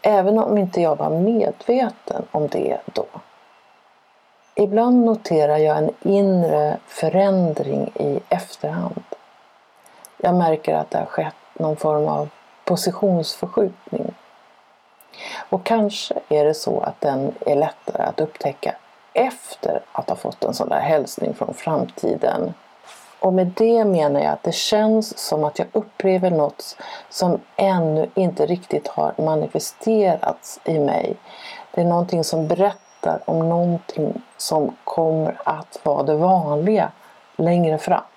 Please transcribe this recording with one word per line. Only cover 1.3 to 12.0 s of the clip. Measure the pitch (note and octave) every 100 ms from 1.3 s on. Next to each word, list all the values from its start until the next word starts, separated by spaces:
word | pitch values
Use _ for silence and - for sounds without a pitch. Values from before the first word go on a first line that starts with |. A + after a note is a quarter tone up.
| A3+ G3 - - B3 A#3+ - - - -
om | D#3+ D3
det | - C2+ - -
då. | - - - - _ _ _ _ _ _ _ _ _ _ _ _ -
Ibland | G3+ G#3 A#3+ B3 A#3
noterar | A3 - D#3+ D3 D3+
jag | D#3 D3+
en | D3+ -
inre | - G3 G3 F#3 E3 D3+ D3+ - -
förändring | - D#3+ F3 G3 F#3+ F3 D3+ C#3 C#3+ - -
i | D3 C#3 -
efterhand. | F3 - - D3+ E3+ F3 - - - - _ _ _ _ _ - - - -
Jag | F3+ F3+
märker | E3+ D#3 D#3 D#3
att | D#3
det | E3
har | -
skett | - D#3 - -
någon | - D#3 D3+
form | D#3 D3+